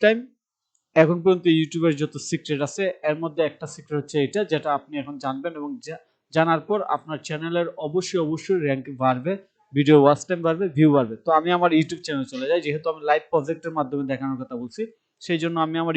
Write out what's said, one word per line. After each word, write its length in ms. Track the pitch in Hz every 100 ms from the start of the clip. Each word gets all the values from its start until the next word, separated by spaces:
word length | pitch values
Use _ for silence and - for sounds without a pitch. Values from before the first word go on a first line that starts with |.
টাইম 160 | 208 226 254 _ _ _ _ _ _ 156
এখন 140 | 160 175
পর্যন্ত 240 | 180 180 175 160
YouTube-এর 360 | 151 170 165 143
যত 140 | 151 139 -
সিক্রেট 320 | 160 - 143 143
আছে, 160 | - 190 - 156
এর 80 | 151
মধ্যে 200 | 165 151 151
একটা 160 | - -
সিক্রেট 220 | - - 151
হচ্ছে 160 | 143 151 135
এটা, 140 | 202 190
যেটা 160 | 151 156 143
আপনি 160 | 143 147
এখন 120 | 135 143
জানবেন 280 | 135 135 170 160
এবং 100 | 147 127 151
জা-, 160 | 160 _ _ _ 160
জানার 260 | 165 160 165
পর 100 | 208 - 143
আপনার 220 | 156 151 -
চ্যানেলের 420 | 156 165 175 170 - 151
অবশ্যই, 340 | 175 180 180 151
অবশ্যই 340 | 160 - 185
র্যাঙ্ক 240 | 147 135 127 127
বাড়বে, 300 | 131 127 147 196 - _ _ 139
ভিডিও 200 | 143 151
ওয়াচ 180 | 139 147 -
টাইম 120 | 175 165
বাড়বে, 200 | 160 196 139
ভিউ 140 | 156 143
বাড়বে। 200 | 117 110
তো 60 | - 160
আমি 100 | 165 180
আমার 120 | 175 160
YouTube 240 | 156 165
চ্যানেলে 240 | - 143 131
চলে 140 | 131 135
যাই, 100 | 170 147
যেহেতু 200 | 151 160
আমি 80 | 156 151
লাইভ 120 | 151 -
প্রজেক্টের 400 | 165 139 160 165 160
মাধ্যমে 260 | 131 143 135
দেখানোর 260 | 127 135 127
কথা 120 | 127 123
বলছি, 200 | 120 - 226 - _ _ -
সেই 120 | 170
জন্য 140 | 170 170 160
আমি 100 | 165
আমার 100 | 165